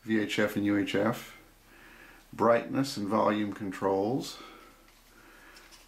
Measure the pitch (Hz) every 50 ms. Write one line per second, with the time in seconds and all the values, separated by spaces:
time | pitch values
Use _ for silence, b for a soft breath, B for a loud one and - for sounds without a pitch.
0 | - 110 110 107 104 101 - - 107 101 - 104 101 101 101 101 98 92 - 95
1 | 101 110 123 - - - - - - - - - B B B B B B B B
2 | B B B B B - - - 107 117 117 117 - - 131 131 135 135 - 104
3 | 104 95 110 107 107 110 107 104 104 101 101 - 107 95 90 - 101 95 98 95
4 | 98 110 127 147 170 - - B B B B B B B B B B B - -
5 | - B B B B B B B B B B B B B B B -